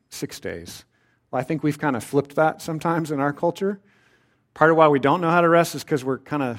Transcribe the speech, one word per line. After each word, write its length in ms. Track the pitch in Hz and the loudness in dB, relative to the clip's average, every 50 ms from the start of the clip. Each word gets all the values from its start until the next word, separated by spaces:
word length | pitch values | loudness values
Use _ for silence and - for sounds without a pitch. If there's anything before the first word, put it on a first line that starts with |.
| _ _ | _ _
six 280 | - - - - - - | -14 -12 -12 -10 -12 -10
days. 460 | - 95 87 85 85 90 - - - _ _ _ _ _ _ _ _ - | -12 -10 -10 -10 -14 -16 -18 -20 -20 _ _ _ _ _ _ _ _ -8
Well, 100 | - 127 | -6 -6
I 40 | 127 | -4
think 180 | - 165 151 | -4 -4 -2
we've 160 | 156 151 147 - | -2 -4 -4 -2
kinda 240 | - 147 131 113 | -2 -2 -2 -4
flipped 340 | 104 - - 143 139 - - | -4 -2 -2 -2 -2 -2 0
that 240 | - 156 160 - - | 0 0 0 0 -4
sometimes 500 | - - 160 156 - 170 165 175 165 147 | -8 -8 -8 -4 -2 -2 -2 -2 -2 -4
in 100 | 156 139 | -4 -2
our 120 | 139 147 | -2 -2
culture. 480 | 147 - - 170 165 - 196 196 208 196 _ _ _ _ _ _ _ _ _ _ _ _ _ _ _ | -2 -2 -2 -4 -2 -2 -4 -4 -4 -6 _ _ _ _ _ _ _ _ _ _ _ _ _ _ _
Part 180 | - 151 160 | 2 4 4
of 40 | 165 | 6
why 120 | 160 160 151 | 6 6 6
we 100 | 147 135 | 6 4
don't 220 | 123 139 156 185 | 2 2 2 2
know 100 | 175 165 | 2 2
how 120 | 170 175 | 2 4
to 60 | 170 165 | 4 6
rest 280 | 165 170 165 - - | 4 4 4 2 -4
is 80 | 139 - | -10 -6
'cause 200 | - 160 135 127 | -4 -4 -4 -2
we're 140 | 135 131 120 | -4 -6 -6
kinda 400 | - - 151 147 139 123 117 | -6 -6 -4 -4 -4 -4 -6